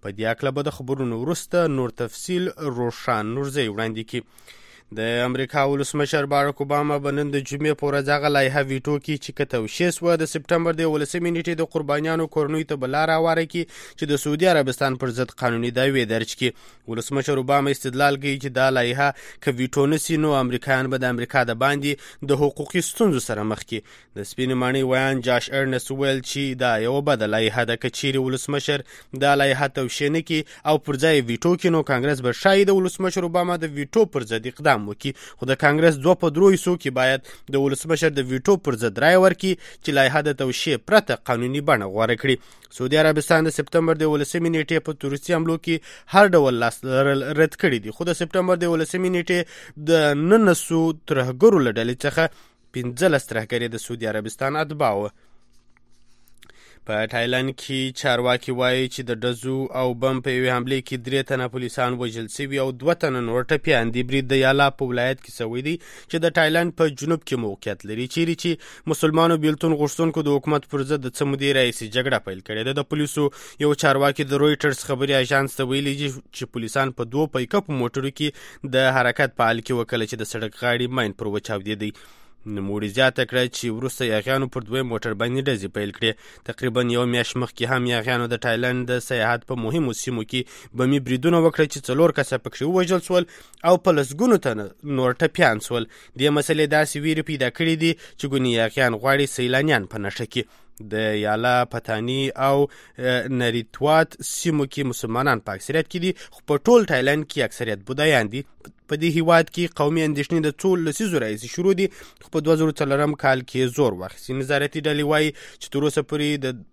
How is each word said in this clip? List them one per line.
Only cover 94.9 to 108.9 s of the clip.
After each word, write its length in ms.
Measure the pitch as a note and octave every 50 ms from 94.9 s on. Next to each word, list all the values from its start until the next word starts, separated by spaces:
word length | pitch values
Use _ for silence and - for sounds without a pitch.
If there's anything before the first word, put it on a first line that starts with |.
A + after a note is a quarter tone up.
| C#3+ C3
نور 180 | B2+ B2+ B2 -
ټپیان 460 | E3 D#3 - - F3 C3 A2+ G#2+ - -
سول. 220 | A#2+ A#2+ A2+ - - - - - _ B2
دې 100 | C3 D3 D3 D3
مسئلې 280 | C#3+ - D#3+ D3+ D3+ D3 D3+
داسې 200 | D3+ D#3 - - D3 C#3+
ویرې 200 | D#3+ D#3 D#3 D#3 -
پیدا 180 | D#3 C#3 C3+ B2 - -
کړې 180 | E3 E3 E3 D#3 D#3+
دي 80 | E3 E3 E3 - - - -
چې 80 | - -
ګونې 200 | C3+ C3+ B2+ B2+ A#2 A#2
یاغیان 380 | A2+ A2 - - C3 B2 A#2 G#2+
غواړي 240 | A2+ C3+ C3+ C#3 C#3+ C3+ -
سیلانیان 560 | - B2 B2 B2+ C3 C#3+ D#3 D3 A2+ G2 -
په 60 | - A2 G2+ G2
نښه 200 | - - A#2+ -
کړي. 120 | - B2 A2+ _ _ _ - - - - A2 G#2
د 240 | G2+ A2 A2 G#2+ G#2+ G#2
یالا، 380 | G#2 G#2 G#2 A2 A#2 B2 B2 B2 A#2+ A#2+
پتانی 500 | - A#2+ - - A2+ G#2+ A2 A#2+ C3 C3+ C#3 C3+ - - C3 C3+
او، 100 | C#3 C#3 C#3+
اه، 600 | C#3+ - - - - _ - B2 B2+ B2+ B2 A2+ B2+ C3+ B2
نریتوات 720 | B2 A#2+ A2+ A#2+ A2+ _ - - C#3 D3 D#3 D#3+ D#3+ - - - -
سیمو 420 | - - - - F3 D#3 D3 C#3
کې 240 | C3+ - - C#3 C3
مسلمانان 480 | A#2+ - - A2+ A2 A#2+ C3 C#3+ B2+ A2
په 120 | - -
اکثریت 360 | G2 G2 - - D3 D#3+ D#3+ -
کې 80 | - F3+ E3+
دي، 80 | F#3 F3 - - -
خو 80 | - - _ -
په 160 | D3+ C#3+ -
ټول 200 | - A#3+ A#3+ G#3+ -
تایلند 320 | D#3 B2+ B2+ C3+ C#3+ D3+ D3+ -
کې 80 | - D3 B2 G#2+
اکثریت 320 | - - A#2+ A2+ G#2+ G2+ G2 -
بودایان 440 | C3 C#3+ D3+ D#3 D3+ B2 A2+ G#2 A2
دي. 60 | C3 C#3+ - - _ - - - _ _
په 60 | _